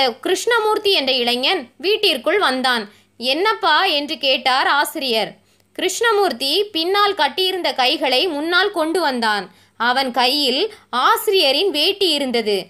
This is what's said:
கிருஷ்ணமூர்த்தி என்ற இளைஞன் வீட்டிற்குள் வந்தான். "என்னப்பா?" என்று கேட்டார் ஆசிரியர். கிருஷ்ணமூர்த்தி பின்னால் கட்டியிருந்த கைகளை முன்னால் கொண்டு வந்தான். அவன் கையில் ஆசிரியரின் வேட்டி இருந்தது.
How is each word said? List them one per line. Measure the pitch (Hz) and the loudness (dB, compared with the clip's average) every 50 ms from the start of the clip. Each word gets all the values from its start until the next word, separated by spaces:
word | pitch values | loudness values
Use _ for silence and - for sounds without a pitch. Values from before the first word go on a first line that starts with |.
| 269 247 240 - | 0 0 -2 -4
கிருஷ்ணமூர்த்தி | - 339 370 370 - 453 480 466 427 427 427 440 - 403 392 | -4 -2 -2 -2 0 0 0 2 2 0 0 0 2 2 2
என்ற | 320 277 262 262 | 2 2 0 0
இளைஞன் | 254 240 240 240 247 262 302 381 339 247 - _ | 0 0 0 0 0 0 0 -2 -2 -4 -8 _
வீட்டிற்குள் | - 269 370 427 415 427 370 311 254 226 302 349 415 | -6 -2 -2 0 2 2 0 0 0 0 0 0 2
வந்தான். | 359 277 262 262 247 262 247 233 202 202 - _ _ _ _ - | 2 0 0 0 0 0 0 -2 -4 -8 -14 _ _ _ _ -6
"என்னப்பா?" | 233 254 269 311 381 440 440 - 392 339 302 320 381 392 | -4 -2 -2 0 0 0 0 0 0 2 2 2 2 0
என்று | 311 285 285 285 320 | 0 -2 -2 -4 -6
கேட்டார் | - 285 269 254 247 240 262 247 269 254 285 | -2 -2 0 0 0 0 0 2 2 2 2
ஆசிரியர். | - 277 254 - - 320 277 262 226 220 202 170 - - _ _ _ _ _ _ _ | 2 0 0 -2 -4 -6 -4 -2 -2 -2 -2 -4 -6 -12 _ _ _ _ _ _ _
கிருஷ்ணமூர்த்தி | - 320 359 - - 466 466 453 403 403 359 262 233 277 269 302 381 415 415 | -4 -4 -4 -2 0 0 2 2 2 2 0 -2 -2 -2 -2 0 0 -2 -2
பின்னால் | - 320 330 359 392 403 415 403 392 | -4 -4 -2 0 0 2 2 0 2
கட்டியிருந்த | - 302 269 247 370 370 370 370 359 330 302 - | 0 0 0 0 -2 -2 -2 -2 -2 -2 -2 0
கைகளை | - 247 254 302 285 302 269 262 262 339 | 0 0 0 0 0 0 0 2 2 2
முன்னால் | 381 294 285 302 330 359 349 381 403 | 0 -2 -4 -2 0 0 0 0 0
கொண்டு | 403 339 311 320 330 370 | 0 -2 -2 0 0 0
வந்தான். | 330 285 262 240 226 220 208 202 185 185 - _ _ _ _ - | 0 0 0 0 0 -2 -2 -2 -4 -8 -14 _ _ _ _ -2
அவன் | 226 240 247 269 269 254 | 0 0 0 0 0 -2
கையில் | 240 262 247 254 277 294 285 254 254 285 392 427 - - - _ - 240 | 0 0 0 2 2 0 0 0 0 0 -2 -4 -6 -10 -12 _ -2 0
ஆசிரியரின் | 269 359 453 427 - 440 392 381 330 269 262 285 392 392 | 2 2 2 2 0 2 2 4 4 4 2 2 0 0
வேட்டி | 277 294 302 370 392 403 392 339 | 0 0 0 0 0 0 0 0
இருந்தது. | 302 285 285 254 240 233 220 214 208 190 170 | 0 0 0 -2 -2 -2 0 0 -2 -2 -4